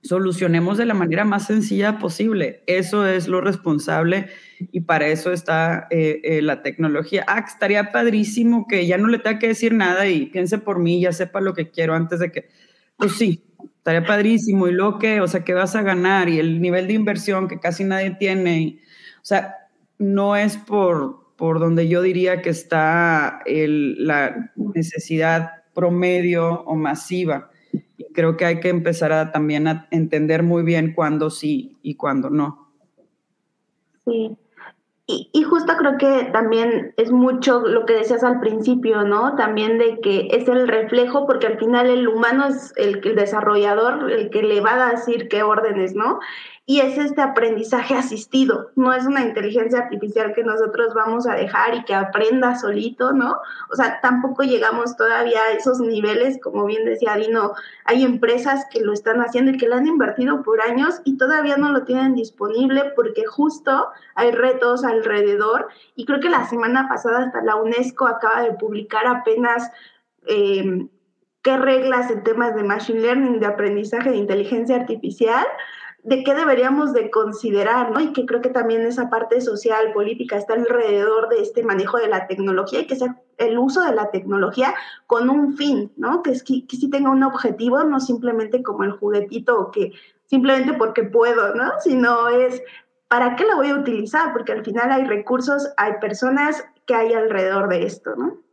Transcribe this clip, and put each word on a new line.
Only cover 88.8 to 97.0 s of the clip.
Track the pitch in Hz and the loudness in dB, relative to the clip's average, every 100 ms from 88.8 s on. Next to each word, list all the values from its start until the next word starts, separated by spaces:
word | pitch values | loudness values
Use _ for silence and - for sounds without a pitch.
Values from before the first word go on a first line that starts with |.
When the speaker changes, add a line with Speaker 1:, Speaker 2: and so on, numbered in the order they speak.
| 196 | -4
Speaker 2:
el | |
juguetito | 196 208 208 202 220 - 233 | -2 -2 -2 -2 -6 0 0
o | 190 | 0
que | - - - - _ _ | -4 -4 -6 -20 _ _
simplemente | 269 262 269 262 285 | 2 4 2 2 0
porque | 220 226 | 0 0
puedo, | 202 220 233 233 202 233 | 0 2 2 2 0 0
¿no? | 254 571 | -2 0
Sino | 359 262 247 240 240 | 0 2 2 2 2
es, | 247 254 247 - - _ _ _ | 2 2 -2 -12 -20 _ _ _
¿para | 247 247 247 | 0 0 2
qué | |
la | 427 349 | 2 2
voy | 277 | 2
a | 277 | 0
utilizar? | 277 220 208 302 320 | -2 -4 -2 -2 -2
Porque | 247 - | -4 -6
al | 214 | -6
final | 214 214 240 | -4 -2 0
hay | 269 | 0
recursos, | 262 208 208 254 254 285 285 - | 0 -4 -2 -2 0 -2 -2 -2
hay | 214 208 | -2 -2
personas | 208 202 254 277 294 302 - _ - | -6 -2 -2 0 0 -4 -10 _ -2
que | |
hay | 233 | 0